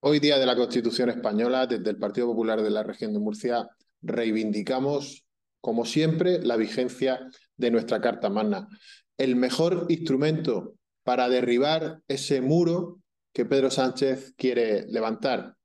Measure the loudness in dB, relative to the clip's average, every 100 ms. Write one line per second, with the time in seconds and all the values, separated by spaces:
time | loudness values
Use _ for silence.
0 | 4 4 4 4 4 2 2 0 0 0
1 | -2 0 -2 0 2 2 0 0 -2 -4
2 | -4 -2 -2 0 0 0 0 -2 -4 -8
3 | -6 -4 -4 -4 -2 -4 -4 _ _ _
4 | -6 -4 -2 -2 -2 -4 -2 -2 -2 -4
5 | -6 -16 _ _ _ _ -4 -2 -2 0
6 | 0 2 2 2 2 0 0 -2 -4 -2
7 | -2 -2 -6 -20 _ -4 0 0 0 0
8 | 0 0 -2 0 0 -2 -6 -20 -20 -20
9 | _ -2 0 2 0 2 2 0 0 -2
10 | 2 2 2 0 0 -2 -4 -16 _ _
11 | -2 0 2 2 4 2 4 0 -2 -10
12 | _ -6 0 0 4 4 4 2 -4 -10
13 | _ _ _ -4 2 2 2 2 0 2
14 | 0 0 -8 _ 0 2 2 0 -2 -4
15 | -2 -2 -2 -4 -6 -20